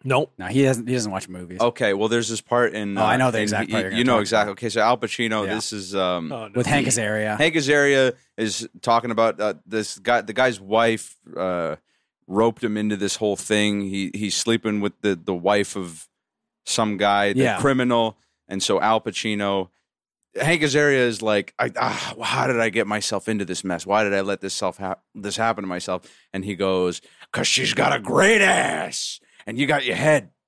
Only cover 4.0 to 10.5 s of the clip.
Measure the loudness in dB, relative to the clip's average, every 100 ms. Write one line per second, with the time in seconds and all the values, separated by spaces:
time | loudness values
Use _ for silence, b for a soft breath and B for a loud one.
4 | 2 4 4 2 0 -2 -4 2 2 2
5 | -2 -4 -2 0 -2 -4 -6 -8 -6 -2
6 | 0 0 -4 -8 -8 -4 0 0 0 0
7 | 0 -2 -2 0 2 2 2 4 6 4
8 | 4 0 b -6 -4 -4 -10 -6 2 2
9 | 2 2 2 2 -2 -4 -6 -6 -4 -6
10 | 0 0 0 0 0